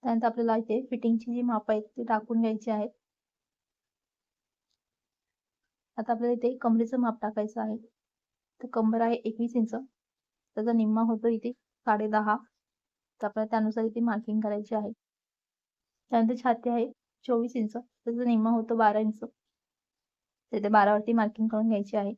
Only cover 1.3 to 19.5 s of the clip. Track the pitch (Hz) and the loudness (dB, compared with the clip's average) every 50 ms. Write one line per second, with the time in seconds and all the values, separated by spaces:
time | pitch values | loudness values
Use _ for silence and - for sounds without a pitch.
1.3 | 240 240 247 247 233 214 214 - 220 214 214 - _ - 240 226 226 214 214 - | -4 -2 -2 0 -2 -2 0 0 -2 -2 -2 -8 _ -10 -4 -2 -2 -2 -2 -2
2.3 | 233 226 226 226 220 214 214 233 220 214 208 240 _ _ _ _ _ _ _ _ | 0 0 2 0 0 -2 -4 -4 -4 -2 -4 -6 _ _ _ _ _ _ _ _
3.3 | _ _ _ _ _ _ _ _ _ _ _ _ _ _ _ _ _ _ _ _ | _ _ _ _ _ _ _ _ _ _ _ _ _ _ _ _ _ _ _ _
4.3 | _ _ _ _ _ _ _ _ _ _ _ _ _ _ _ _ _ _ _ _ | _ _ _ _ _ _ _ _ _ _ _ _ _ _ _ _ _ _ _ _
5.3 | _ _ _ _ _ _ _ _ _ _ _ _ _ - 220 - 240 220 240 240 | _ _ _ _ _ _ _ _ _ _ _ _ _ -8 -4 -4 -2 0 0 0
6.3 | 240 233 240 233 262 254 - 233 226 226 233 226 254 247 247 233 220 - - 214 | 0 0 0 -2 -2 0 0 2 4 4 2 2 0 0 0 0 -2 -2 -6 -4
7.3 | 220 220 208 214 - 233 220 220 214 226 - - _ _ _ _ _ _ _ _ | -2 -4 -4 -4 -4 -6 -6 -4 -6 -8 -12 -18 _ _ _ _ _ _ _ _
8.3 | _ _ _ _ _ _ - 240 - 233 220 220 226 226 233 233 233 233 - 220 | _ _ _ _ _ _ -14 -6 -2 0 2 2 2 2 0 0 0 -2 -4 -6
9.3 | 220 226 233 233 240 247 220 226 220 240 269 - _ _ _ _ _ _ _ _ | -4 -4 -6 -2 0 0 -2 0 -2 -10 -10 -12 _ _ _ _ _ _ _ _
10.3 | _ _ _ _ _ - 214 233 233 233 220 214 214 220 226 226 226 220 220 233 | _ _ _ _ _ -4 -2 0 2 2 2 2 2 2 2 2 0 0 0 0
11.3 | 233 220 220 233 247 _ _ _ _ _ _ 247 214 208 220 214 214 214 214 214 | 0 0 -4 -6 -8 _ _ _ _ _ _ 0 0 2 2 0 0 0 2 2
12.3 | 214 - - _ _ _ _ _ _ _ _ _ _ _ _ _ _ _ - 208 | 0 0 -2 _ _ _ _ _ _ _ _ _ _ _ _ _ _ _ -8 -4
13.3 | 208 220 220 220 226 220 220 214 214 226 226 226 220 233 233 233 220 220 226 - | -2 -4 -4 0 0 0 0 0 0 0 -2 -2 0 0 0 0 0 -2 -2 -2
14.3 | 214 220 214 208 208 208 208 - 226 214 214 214 226 _ _ _ _ _ _ _ | -2 0 0 0 -4 -4 -6 -4 -4 -4 -4 -4 -10 _ _ _ _ _ _ _
15.3 | _ _ _ _ _ _ _ _ _ _ _ _ _ _ _ _ 262 226 226 226 | _ _ _ _ _ _ _ _ _ _ _ _ _ _ _ _ 2 2 4 4
16.3 | 247 240 - 254 233 233 - 247 233 233 233 254 - _ _ _ _ _ _ - | 2 0 0 0 0 0 0 -2 0 0 -2 -2 -4 _ _ _ _ _ _ 0
17.3 | 247 233 233 240 240 254 220 214 - 233 240 _ _ _ _ 233 233 233 247 240 | 0 0 0 0 -2 -2 -4 -4 -4 -10 -12 _ _ _ _ -6 -4 -2 0 2
18.3 | 233 220 214 226 233 226 220 226 233 226 220 208 208 214 220 214 214 - - - | 2 2 4 2 2 0 0 -2 2 4 4 4 4 4 0 0 -2 -4 -12 -16
19.3 | _ _ _ _ | _ _ _ _